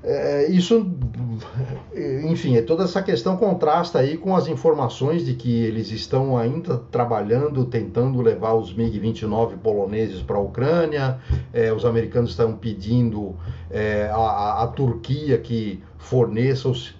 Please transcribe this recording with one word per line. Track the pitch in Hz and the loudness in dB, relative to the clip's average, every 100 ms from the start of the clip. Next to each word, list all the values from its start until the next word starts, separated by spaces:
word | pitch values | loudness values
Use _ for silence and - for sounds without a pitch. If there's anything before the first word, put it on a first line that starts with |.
| 165 | 0
É, | 143 139 143 151 | 0 0 2 4
isso, | 185 - 226 185 156 120 113 123 110 - 117 131 131 - - 143 135 | 4 4 4 2 -4 -4 -4 -6 -8 -8 -6 -6 -8 -10 -8 -4 -4
enfim, | 156 175 139 120 | -2 -2 4 2
é, | |
toda | - 165 | 4 2
essa | 185 196 | 2 0
questão | 190 170 185 180 | 0 0 2 2
contrasta | 208 - 156 165 175 143 | 2 2 4 4 2 2
aí | 135 165 | 2 0
com | 190 185 | 0 0
as | 151 | 0
informações | 143 165 147 120 - 135 170 | 2 4 4 0 0 0 0
de | 135 | 0
que | 127 123 117 | -2 0 2
eles | 113 110 101 | 2 -2 -4
estão | 110 - 131 135 123 | -6 -2 0 2 2
ainda | 117 156 175 123 | 0 -2 -4 -4
trabalhando, | - 123 117 110 104 120 147 131 | -2 -2 0 0 2 2 2 0
tentando | 123 117 98 92 131 127 | 0 -2 -2 0 0 4
levar | 113 95 110 | 2 2 2
os | 113 90 | 2 0
mig | 95 117 104 | -2 -2 0
vinte | 107 110 | -4 -2
e | 107 | -2
nove | 107 117 - | 0 0 0
poloneses | 110 104 98 107 107 92 | 0 0 0 -2 -2 -4
pra | - 101 | -4 -2
Ucrânia, | 98 - 135 170 160 147 131 127 - - - | -2 0 2 2 2 0 -2 -4 -2 -4 -2
é, | 120 113 | 0 2
os | 107 117 | 2 2
americanos | 113 110 120 117 | 2 0 0 -2
estão | - 113 | 0 0
pedindo, | 104 117 95 101 123 117 104 98 90 - - - | 0 -6 -6 0 2 2 0 -6 -8 -10 -12 -8
é, | 104 107 104 104 | -4 0 0 0
a, | 110 | 0
a, | 110 101 104 104 | 2 2 0 0
a | 123 | -2
Turquia | - 135 113 - 143 151 120 | 0 -2 -2 -4 -4 0 0
que | - 117 107 90 - - | 0 -4 -4 -8 -14 -20
forneça | - 127 110 107 127 127 131 | -2 0 2 2 0 0 -2
os | 123 - | -4 -8